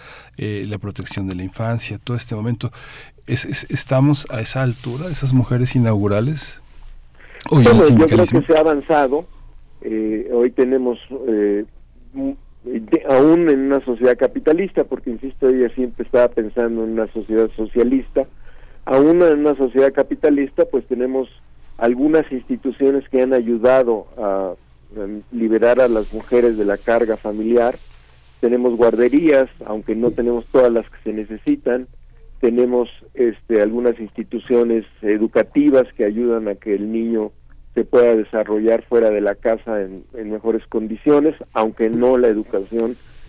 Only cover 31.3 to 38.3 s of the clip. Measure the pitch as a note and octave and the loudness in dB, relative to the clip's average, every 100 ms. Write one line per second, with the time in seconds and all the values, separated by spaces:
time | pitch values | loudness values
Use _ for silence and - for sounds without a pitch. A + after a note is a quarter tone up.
31.3 | A2 - D3 - B2 B2+ - - - - | -8 -4 -2 -2 -4 -6 -20 -20 -20 -20
32.3 | - A#2+ A#2 B2 B2 A#2 - - - A#2+ | -2 0 2 0 0 -4 -10 -18 -2 -2
33.3 | G#2+ - A2 G#2 A#2 B2 A#2 G#2+ - - | -2 -2 0 0 0 -2 -4 -10 -12 -10
34.3 | A#2 - A#2+ A#2+ A2+ G#2 _ G#2+ G#2 A2+ | -10 -2 0 2 -2 -4 _ -2 0 0
35.3 | A#2 G#2+ D3 D3 C3+ B2 - G#2 G#2+ A#2+ | 0 0 2 4 4 0 -2 -2 0 -2
36.3 | A2+ G#2+ G2+ A2 G2+ G#2 A2+ A#2 A2+ G#2 | -2 -4 -8 -4 -4 -2 -4 -2 -4 -4
37.3 | - - - - - G#2+ B2+ A#2+ A2+ G#2 | -10 -20 -20 -8 -6 0 4 4 2 0